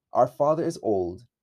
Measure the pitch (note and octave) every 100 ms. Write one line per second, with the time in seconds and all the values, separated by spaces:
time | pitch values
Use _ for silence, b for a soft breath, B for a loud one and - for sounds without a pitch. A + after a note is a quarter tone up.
0 | _ - B2 - D3 D#3 E3 E3 A2 G2
1 | F2 F#2 - _